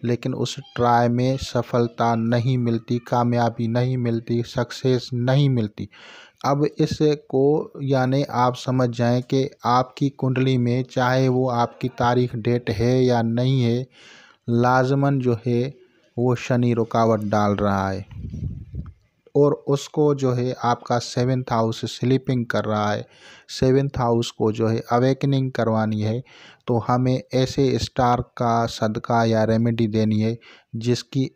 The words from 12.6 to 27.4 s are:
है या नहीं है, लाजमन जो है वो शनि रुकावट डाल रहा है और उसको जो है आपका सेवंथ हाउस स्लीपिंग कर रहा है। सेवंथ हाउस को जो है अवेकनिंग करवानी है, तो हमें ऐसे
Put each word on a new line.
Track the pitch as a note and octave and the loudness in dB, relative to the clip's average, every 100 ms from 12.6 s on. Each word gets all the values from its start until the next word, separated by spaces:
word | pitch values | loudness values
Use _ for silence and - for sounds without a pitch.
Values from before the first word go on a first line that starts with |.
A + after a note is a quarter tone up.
| B2 | -2
है | G#2+ A#2 B2+ | -2 2 2
या | B2+ A#2+ | 2 2
नहीं | A2+ A#2 B2+ C3+ | 0 0 0 2
है, | A#2+ A#2+ C3 _ - - - _ - | 2 0 -4 _ -20 -20 -20 _ -2
लाजमन | A#2 B2 B2+ B2+ C#3 C#3 C#3 | 2 4 4 2 2 2 2
जो | B2 A#2 - | 0 0 0
है | A#2+ B2+ C#3 _ _ _ - | -2 -2 -8 _ _ _ -4
वो | B2 A#2+ | 0 0
शनि | - B2 B2 | 0 0 2
रुकावट | A#2 A2+ A#2 A2+ A2 | 0 0 2 2 2
डाल | G#2 G#2+ G#2 G2+ | 2 2 4 2
रहा | G#2 G2 F#2+ | 0 0 -2
है | F#2+ - - - - - - - - - - _ _ _ C#3+ | -4 -10 -14 -12 -8 -8 -10 -14 -14 -14 -16 _ _ _ 2
और | C#3+ - - | 2 2 -2
उसको | C#3 - - D3+ C#3 | -4 -2 0 0 2
जो | C3 | 0
है | B2 B2 B2+ | 0 -2 -2
आपका | - B2 - B2 | -2 -2 0 -2
सेवंथ | - - B2 C3 B2+ | -2 -4 -2 -2 -2
हाउस | A#2 A2+ A2+ A2+ | -2 -2 -2 -8
स्लीपिंग | - B2 C3 B2+ B2+ A#2 | -4 0 0 0 -4 -2
कर | A2 G#2 | -4 -2
रहा | G#2+ G#2 | -2 -2
है। | G#2+ A#2 - - - _ | -2 -6 -18 -20 -20 _
सेवंथ | - C3 C3 C#3 - | -2 2 2 0 -2
हाउस | A#2+ A#2 A#2+ | 0 0 -2
को | - A2 | -2 -2
जो | G#2+ A2 | 0 0
है | A2+ - | -2 0
अवेकनिंग | A#2+ B2+ C3+ C#3 C3+ C3 | 2 2 0 0 0 -2
करवानी | B2+ A2+ A2 A2 G#2+ | -2 0 0 0 -2
है, | G#2+ A2+ - - - - - | -2 -4 -8 -20 -20 -20 -2
तो | A#2+ - | -2 0
हमें | B2 B2+ B2+ - | 0 2 -2 -2
ऐसे | B2 | -2